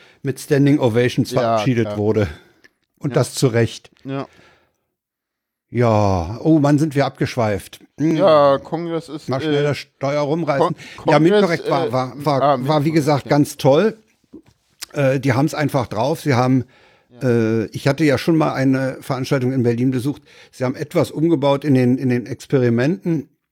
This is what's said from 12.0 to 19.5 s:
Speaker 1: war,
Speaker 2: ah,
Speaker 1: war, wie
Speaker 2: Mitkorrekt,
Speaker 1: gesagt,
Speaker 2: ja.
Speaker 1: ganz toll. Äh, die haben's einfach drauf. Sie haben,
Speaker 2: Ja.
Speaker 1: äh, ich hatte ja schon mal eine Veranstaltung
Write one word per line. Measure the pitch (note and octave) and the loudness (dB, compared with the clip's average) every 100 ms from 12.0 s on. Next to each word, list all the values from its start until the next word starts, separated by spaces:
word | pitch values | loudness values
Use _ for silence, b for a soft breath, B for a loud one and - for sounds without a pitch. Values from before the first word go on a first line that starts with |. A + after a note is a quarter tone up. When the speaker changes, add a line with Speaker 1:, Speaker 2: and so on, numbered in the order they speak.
| B2+ B2+ D3 | -4 -6 -2
Speaker 1:
war, | C3+ | 0
Speaker 2:
ah, | C#3 | 2
Speaker 1:
war, | C3+ | 0
wie | |
Speaker 2:
Mitkorrekt, | C3 D#3 D3+ D#3 | 0 0 2 0
Speaker 1:
gesagt, | C#3+ C#3 - | 2 0 0
Speaker 2:
ja. | |
Speaker 1:
ganz | D3 C#3 - | 0 0 2
toll. | C#3+ D3 G#3 - _ _ _ - _ _ _ _ - | 4 4 2 -2 _ _ _ -20 _ _ _ _ -12
Äh, | D3+ C3+ C3+ | -2 0 0
die | C3+ | 0
haben's | B2 D#3 - | 0 0 -2
einfach | C#3+ C#3 G#2 | -2 -2 -4
drauf. | G2+ C3 D#3+ | -4 -2 -2
Sie | C#3+ A#2+ | 0 2
haben, | B2+ C3 B2 b b b b B2 | 2 2 -2 b b b b -6
Speaker 2:
Ja. | C3 A#2 A2 A2+ | 0 2 2 0
Speaker 1:
äh, | G#2 | -2
ich | - C#3 | -4 -2
hatte | C3 | 0
ja | D3+ B2+ | 0 0
schon | - D#3+ | 2 0
mal | D3 | 0
eine | B2+ C3+ C3 C3 C#3 | 0 0 0 -2 -8
Veranstaltung | - B2+ C3 C#3 B2 | -8 -6 -2 -2 0